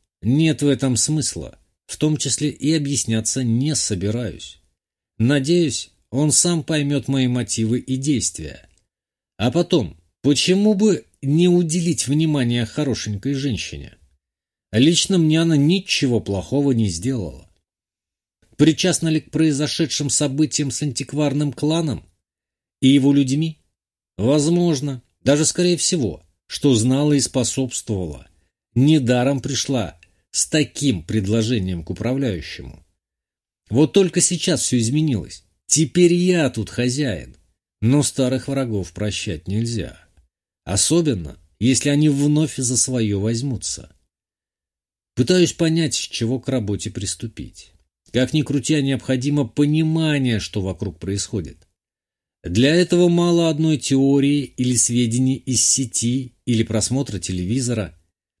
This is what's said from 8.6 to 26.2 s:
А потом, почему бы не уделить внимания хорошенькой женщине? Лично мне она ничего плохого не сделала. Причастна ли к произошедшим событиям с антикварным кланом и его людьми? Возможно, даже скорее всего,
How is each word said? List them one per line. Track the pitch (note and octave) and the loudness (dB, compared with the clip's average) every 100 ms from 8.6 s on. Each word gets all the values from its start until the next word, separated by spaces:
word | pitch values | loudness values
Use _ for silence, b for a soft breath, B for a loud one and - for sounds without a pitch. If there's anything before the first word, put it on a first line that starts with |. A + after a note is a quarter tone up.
| - _ _ _ _ _ _ - | -20 _ _ _ _ _ _ -4
А | A#2 | -2
потом, | D#3+ E3+ E3+ E2+ - _ _ | 0 0 0 -2 -10 _ _
почему | C#3 C#3+ F3 F#3 G#3+ | 0 2 2 2 2
бы | G3 G#3+ F3 - _ | 4 2 2 -4 _
не | C3+ D#3 F3+ | 0 2 4
уделить | F3 E3 F3 E3+ C#3+ - | 4 2 0 -2 -2 -2
внимания | D3 D#3+ D3 A#2+ A#2+ A2+ | 0 2 0 0 0 -2
хорошенькой | - C#3+ A2 A2 G2+ C3+ | -4 -4 -4 -6 -6 -4
женщине? | C#3 C#3+ G2+ - C#2+ C#2+ - _ _ _ _ _ _ _ | -4 -4 -4 -6 -12 -14 -20 _ _ _ _ _ _ _
Лично | G#2+ D3 F3 - F#3 | 2 4 4 2 2
мне | D#3 D#3+ | 4 2
она | E3 D3+ | 2 4
ничего | C#3+ F#3+ - - C3+ A2+ | 4 2 0 -2 0 0
плохого | F2+ G2 - C3+ C#3+ | 0 -4 -2 0 2
не | A#2 G#2 | 2 0
сделала. | E2+ A2+ B2+ E2 C2 - _ _ _ _ _ _ _ _ _ _ - | -2 -4 -4 -6 -12 -20 _ _ _ _ _ _ _ _ _ _ 2
Причастна | D3+ D#3 F#3 E3 D#3+ | 4 4 0 0 0
ли | D#3 | -2
к | - | -2
произошедшим | D3 D#3+ C#3 D3+ - D#3 - C#3+ | 0 0 0 -2 -2 -2 -2 -2
событиям | - D3 C#3 D#3 - C#3 | -2 0 0 0 0 -4
с | - | -4
антикварным | D3 A#2 C3+ C#3+ D3 C#3 D3 | -4 -6 -6 -2 0 0 -2
кланом | - D3 E3 D#3+ F2+ - _ _ _ _ _ _ _ | -2 -2 0 -2 -6 -10 _ _ _ _ _ _ _
и | C3 | 4
его | C#3 C#3 | 6 6
людьми? | C#3+ C3 C#3+ E3 D#3 _ _ _ _ _ - | 4 2 0 -2 -6 _ _ _ _ _ -2
Возможно, | A2+ D3 D3 F3 F3 C#3+ C#3+ B2+ - _ | 2 2 4 2 2 0 -2 -8 -12 _
даже | B2+ D3 D#3 | 0 2 2
скорее | - F3+ F3 | 0 0 0
всего, | - F3 G#2+ D2 | 0 0 -2 -4